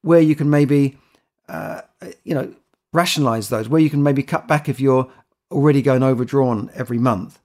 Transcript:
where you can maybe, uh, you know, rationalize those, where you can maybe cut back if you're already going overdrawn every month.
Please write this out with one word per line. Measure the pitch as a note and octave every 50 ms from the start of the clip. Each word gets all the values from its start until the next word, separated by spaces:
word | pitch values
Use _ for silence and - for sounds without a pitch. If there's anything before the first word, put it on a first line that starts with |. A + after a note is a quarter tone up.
where | - D#3 E3+ E3+
you | D#3+ D#3 D3+
can | D3+ D3 D3
maybe, | D3 D3 D3 C3+ D3 C#3+ C#3 C3+ C3+ _ _ _ _ _ _ _ _ _ _
uh, | - - - - - E3 - - _ _ _ F#3+ - - _ _
you | - E3
know, | C3+ C3 - - _ _ _ _ _ _ _ -
rationalize | E3 F3 - - D#3 C#3+ B2 A2+ A2+ G#2 -
those, | A#2+ A2 A2
where | A2 D3 D#3+
you | D#3 D3+
can | D3+ C#3+ C#3+
maybe | C#3+ C#3 C#3
cut | C3+ - E3+ D#3+ -
back | - D#3 D3 D3 -
if | C3+ B2+
you're | C3+ C3+ C3 C3 B2+ C3 _ _ _ _ _ _ _ _
already | F3 D3+ C#3 D3+ C#3 C#3
going | B2 C#3 C3 B2+ C3
overdrawn | C3 C3 A#2 B2 - - C#3 C3+ B2+ A#2 G#2 - - -
every | - B2 - A#2+ A#2
month. | A#2+ B2+ A2+ F#2 F2+ - - _